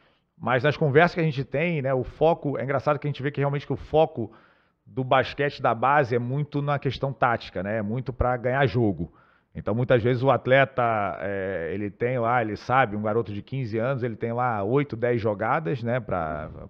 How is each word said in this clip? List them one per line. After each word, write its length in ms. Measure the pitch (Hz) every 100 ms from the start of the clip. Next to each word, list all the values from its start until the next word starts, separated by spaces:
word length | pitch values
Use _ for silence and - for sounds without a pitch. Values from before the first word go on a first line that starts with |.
| _ _ _ -
Mas 240 | 110 127
nas 140 | 143 -
conversas 400 | 156 131 170 185
que 60 |
a 20 |
gente 220 | 160 127 135
tem, 360 | 139 175 160
né, 120 | 131
o 100 | 131
foco, 540 | 117 - 156 165 147 131
é 60 |
engraçado 360 | 131 135 151 147
que 80 | 147
a 20 |
gente 140 | 139
vê 80 | 139
que 80 | 139
realmente 260 | 139 143 -
que 80 |
o 40 | 135
foco 560 | - 151 160 127 104 - _ _ _ _ -
do 160 | 104
basquete 600 | 131 135 120 - 143 -
da 120 | 131
base 400 | 113 131 147 113
é 60 | 120
muito 420 | 120 139 143 143
na 160 | 143 143
questão 360 | 139 - 139
tática, 500 | 131 127 117 - 92
né? 140 | 98 110
É 40 |
muito 300 | 104 120 127
pra 240 | 123 123 123
ganhar 300 | 123 135 135
jogo. 460 | 113 110 82 82 - _ _ _ 85
Então, 160 | 85
muitas 300 | 113 123 127
vezes 180 | 113 127
o 80 | 135
atleta, 880 | 120 123 135 135 - 117 110 98 78
é, 500 | 95 98 95 92 82
ele 160 | 98 104
tem 300 | - 123 127
lá, 220 | 113 123
ele 160 | 110 101
sabe, 400 | - 127 120 104
um 40 |
garoto 300 | 107 110 107
de 100 | 101
quinze 360 | - 135 120 110
anos, 260 | 120 135
ele 140 | 120 107
tem 160 | 117
lá 280 | 117 123 107
oito, 360 | 98 139 143 117
dez 240 | 120 120
jogadas, 600 | 107 101 110 147 165 135
né, 160 | 117 123
pra, 520 | 104 92 78 76 78 76